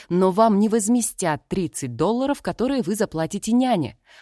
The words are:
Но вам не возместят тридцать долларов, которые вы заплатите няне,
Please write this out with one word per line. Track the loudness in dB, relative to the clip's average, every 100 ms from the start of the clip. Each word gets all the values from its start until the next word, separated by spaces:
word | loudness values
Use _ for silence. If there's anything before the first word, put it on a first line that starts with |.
| -2
Но | 2 2
вам | 4 4 4
не | 2
возместят | 2 2 0 0 -4 -4 -4 -4
тридцать | -4 -4 -6 -10 -2
долларов, | 0 0 -2 -2
которые | -6 -4 -2 -2
вы | -2 -2
заплатите | -2 -2 -6 -6 0
няне, | 0 2 0 -2 -8 _ -20